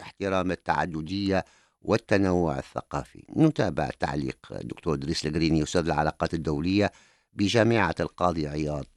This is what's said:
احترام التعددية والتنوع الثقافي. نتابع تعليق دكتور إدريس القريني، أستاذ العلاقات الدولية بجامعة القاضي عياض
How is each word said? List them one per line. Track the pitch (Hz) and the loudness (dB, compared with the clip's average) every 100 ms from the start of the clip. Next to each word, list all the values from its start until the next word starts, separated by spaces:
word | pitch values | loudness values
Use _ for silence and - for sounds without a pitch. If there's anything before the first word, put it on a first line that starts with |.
احترام | - - 98 95 90 | -18 -6 -2 0 0
التعددية | 85 - 73 85 80 80 98 98 92 - _ _ _ | -4 -2 0 0 -4 -6 -4 0 0 -2 _ _ _
والتنوع | 90 107 - 101 95 90 85 67 | 0 0 2 2 4 2 2 -2
الثقافي. | - - - 73 - - - - | -6 -10 -6 -8 -8 -16 -6 2
نتابع | 156 143 104 69 76 - | 2 2 -2 -2 -4 -4
تعليق | - 73 65 - - 50 | -4 -4 -4 -8 -12 -12
دكتور | 60 - 85 | -10 -8 -4
إدريس | 71 71 80 78 | -2 -2 -4 -2
القريني، | 80 80 78 | 0 2 2
أستاذ | 73 90 82 | 2 0 0
العلاقات | 73 78 - 85 | 0 0 0 -2
الدولية | 85 78 73 85 101 98 - _ _ _ | -2 -2 -2 0 2 0 -2 _ _ _
بجامعة | - 101 113 110 113 87 80 | -2 0 4 4 4 2 0
القاضي | 80 - 90 82 73 | -4 0 0 0 -4
عياض | 76 76 73 71 | -4 -4 -4 -8